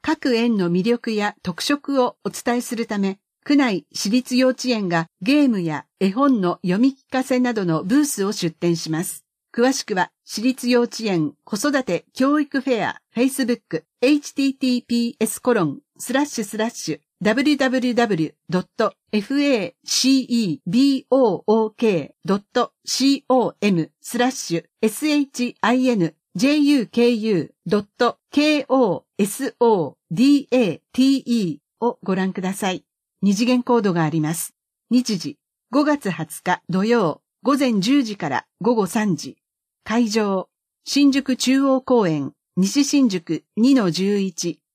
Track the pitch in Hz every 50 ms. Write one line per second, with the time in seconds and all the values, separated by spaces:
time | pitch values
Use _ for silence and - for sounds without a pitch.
0 | - - 320 - - 285 240 226 233 240 226 202 180 170 170 185 180 233 240 240
1 | - 233 220 208 202 208 208 _ - 185 175 - - - 285 285 - - 277 262
2 | 247 214 - _ _ 196 - - - 254 240 247 240 - 247 214 226 - 220 202
3 | 196 196 190 _ _ _ _ _ _ - 294 285 269 247 196 170 - _ _ -
4 | - 196 214 254 247 - 254 247 262 254 254 - - 247 240 220 202 180 170 165
5 | 160 - _ _ 185 214 277 294 294 262 220 190 170 160 151 135 - _ _ _
6 | 190 196 185 240 277 285 262 214 185 175 - _ - 180 180 202 247 269 269 _
7 | _ _ - 262 254 - 262 254 247 247 233 220 190 175 160 156 180 185 233 294
8 | 302 285 - 208 190 196 - - 185 165 160 _ - 175 170 165 - 160 160 156
9 | 185 - - - _ _ _ _ _ _ - 240 233 262 269 - - - 208 185
10 | 175 - _ _ _ - - 214 214 262 254 - - 240 247 240 240 233 - -
11 | 220 208 185 165 151 143 - _ _ - - 196 - 294 277 277 254 - 175 -
12 | _ _ _ - 254 277 294 302 294 - - 277 247 277 247 214 - 120 - -
13 | _ _ _ 226 247 269 - - 262 226 240 233 _ _ - 156 _ _ _ _
14 | 240 262 302 294 - - _ - 269 269 269 _ - 254 247 247 - - 240 233
15 | 233 233 - _ 220 220 - - _ 254 233 214 165 147 135 - _ _ _ _
16 | - - 247 269 294 285 - 233 214 - - 214 220 233 - - - - 143 -
17 | _ _ _ _ 175 208 220 254 269 302 294 - 262 262 247 262 226 254 226 240
18 | 233 220 196 160 160 143 _ _ _ - 160 180 - _ _ - 226 202 _ _
19 | _ _ - 214 202 - 269 285 285 285 269 220 185 - _ _ _ - - -
20 | - 262 269 269 240 - 240 233 226 180 151 - _ 180 175 240 269 277 269 254
21 | - _ 254 269 262 220 175 - _ - 214 226 220 214 _ - 240 220 196 160
22 | 139 - _ _ _ 165 196 202 _ _ _ 247 233 - _ _ _ - - -
23 | 254 277 277 - _ _ 254 254 240 247 - _ - 208 190 165 156 - _ _
24 | _ - - 240 247 254 254 - - - 165 170 - _ _ _ - 220 208 -
25 | 294 302 294 294 277 269 _ - 247 240 - _ - 208 247 254 254 254 240 202
26 | 170 156 _ _ _ _ _ 175 220 277 294 311 285 285 294 269 208 - - 233
27 | 233 240 247 214 214 220 208 170 139 - _ _ _ 175 - 208 208 _ _ _
28 | 247 233 - _ _ _ - 285 294 302 302 294 - - 262 269 247 196 160 -
29 | _ _ _ - 208 202 - - 269 - - _ - 233 220 185 156 135 - _
30 | _ _ 165 170 247 277 285 285 - _ 240 254 233 185 139 - _ _ - -
31 | 254 269 277 269 - 233 233 233 196 165 143 - _ _ _ _ 226 240 240 _
32 | - - 190 190 190 190 185 202 185 185 196 - 214 202 185 165 _ _ _ _
33 | _ _ _ _ - 202 202 190 240 233 254 247 240 - 240 233 202 202 170 170
34 | 160 151 165 160 151 151 170 - - - _ _ _ _ _ _ _ _ 226 254
35 | 247 - 214 175 - 143 - _ _ _ _ _ _ _ 226 277 302 208 196 190
36 | - 202 165 - 156 - - - _ 185 180 - _ - 165 185 196 220 240 233
37 | 190 156 - - _ _ _ _ _ 233 285 269 285 254 226 202 175 226 277 285
38 | 262 214 208 - 185 147 131 110 - _ _ _ 175 226 247 226 196 175 - 226
39 | 214 208 170 143 - 135 - _ _ _ _ _ _ _ _ _ _ - 214 240
40 | 240 214 208 226 214 202 196 190 - _ _ _ _ _ _ _ _ - - 277
41 | 285 277 262 277 262 - 254 - - 247 262 269 277 269 262 262 254 - 254 240
42 | 208 170 156 147 135 135 _ _ _ _ _ 175 185 196 - 285 277 277 - 285
43 | 262 233 190 175 165 - 160 - _ _ _ 208 226 269 277 262 208 175 156 170
44 | 190 196 208 202 196 190 180 - - 170 - _ _ _